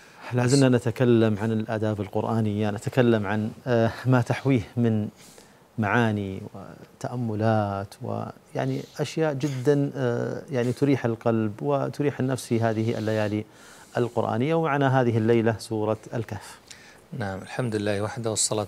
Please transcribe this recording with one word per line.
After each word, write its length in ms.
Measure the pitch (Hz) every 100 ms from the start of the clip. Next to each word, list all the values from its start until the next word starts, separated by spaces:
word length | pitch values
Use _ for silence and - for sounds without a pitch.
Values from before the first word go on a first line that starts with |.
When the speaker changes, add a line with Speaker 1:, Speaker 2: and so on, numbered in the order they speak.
| - - -
Speaker 1:
لا 140 | 123 123
زلنا 300 | 139 131 123
نتكلم 600 | 117 - 123 117 110 101
عن 100 | 113
الآداب 480 | 110 110 110 107 104
القرآنية، 720 | 95 107 113 113 107 104 107
نتكلم 560 | 101 - - 120 113 98
عن، 240 | 107 110 - 131
آه، 240 | 117 113 - 123
ما 140 | 127
تحويه 400 | 117 123 135 127 - 120
من 320 | 117 110 107 - - - - - _ -
معاني 640 | 104 113 117 104 98 98 101
وتأملات 1400 | 98 - - - - - 123 117 104 110 110 101 98 98 -
ويعني 800 | 117 110 110 - - 131 131 135 - -
أشياء 340 | 147 - 156
جدًا، 560 | 135 147 131 127 143 139 131
آه، 460 | 123 120 123 123 -
يعني 220 | 127 120
تريح 320 | 117 139 131
القلب 580 | 117 113 120 113 110 104
وتريح 580 | 143 139 135 - 147 131
النفس 260 | 131 131 -
في 140 | 113
هذه 380 | 113 110 110 113
الليالي 460 | 107 110 107 107 107 - - - - 123
القرآنية، 580 | 117 113 107 110 143
ومعنا 460 | 165 160 143 135 131
هذه 180 | 120 113
الليلة 380 | 110 117 113 110
سورة 400 | - 110 107 107 -
الكهف. 440 | 127 107 104 - - - - - - - -
Speaker 2:
نعم، 200 | 101 95
الحمد 380 | 95 - 123 107
لله 260 | 104 101
وحده 280 | 104 - 113
والصلاة 360 | 104 - 107